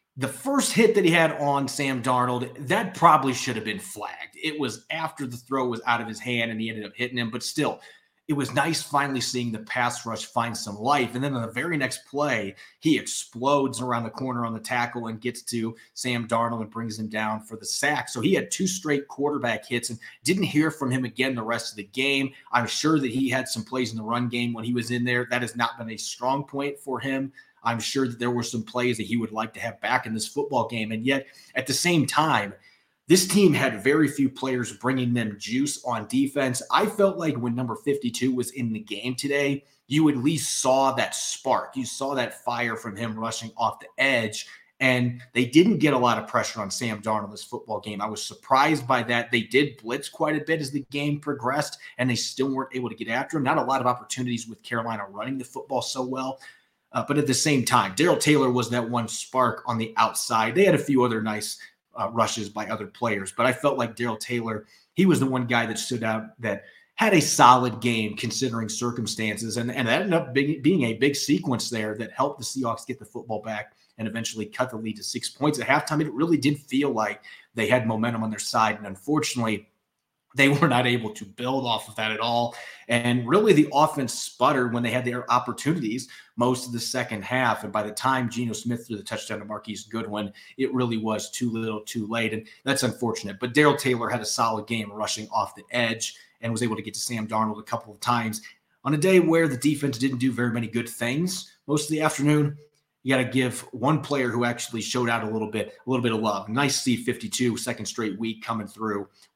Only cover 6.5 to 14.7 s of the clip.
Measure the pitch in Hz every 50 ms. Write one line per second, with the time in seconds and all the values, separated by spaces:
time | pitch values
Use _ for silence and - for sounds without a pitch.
6.5 | 110 110 110 113 110 110 104 98 - - 123 123 127 120 120 110 117 117 - -
7.5 | - 156 143 117 - - - - - _ _ _ _ _ _ - 147 143 139 117
8.5 | 123 160 175 165 160 - - - 147 139 143 139 135 123 117 - - 123 120 117
9.5 | 110 107 110 - - 127 120 120 120 - - 117 113 110 - - - 120 117 117
10.5 | 110 - - 107 101 104 110 135 147 143 123 107 120 123 135 147 135 120 113 110
11.5 | - 123 147 175 170 147 160 147 - - - _ - 143 147 143 123 107 101 98
12.5 | 98 - - - _ _ - 160 143 107 95 - - - - - - 117 127 139
13.5 | 147 143 135 131 120 117 127 123 120 117 117 110 - - 131 127 123 120 120 113
14.5 | 113 110 110 -